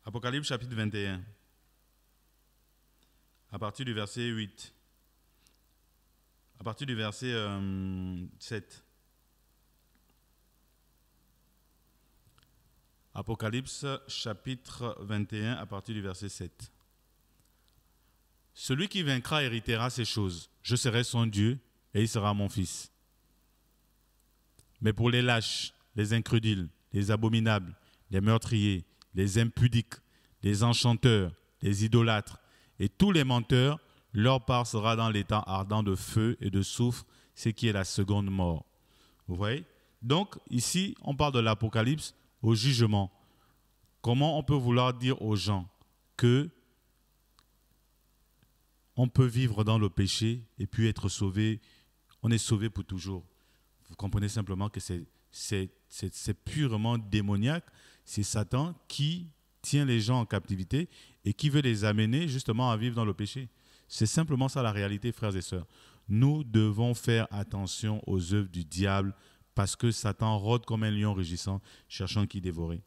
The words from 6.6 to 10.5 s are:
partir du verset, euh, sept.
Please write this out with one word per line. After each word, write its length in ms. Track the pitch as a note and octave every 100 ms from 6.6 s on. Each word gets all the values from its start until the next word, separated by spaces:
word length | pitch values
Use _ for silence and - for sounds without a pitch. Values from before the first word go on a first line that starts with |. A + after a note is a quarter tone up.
partir 200 | G#2 A2
du 120 | C#3 A#2
verset, 360 | G#2+ G#2 B2+
euh, 960 | A#2 G#2 G2 G2 F#2+ F#2+ F#2 F#2 F2+ F2+ -
sept. 420 | - A2 - - _ _ _ _ _ _ _ _ _ _ _ _ _ _ _ _ _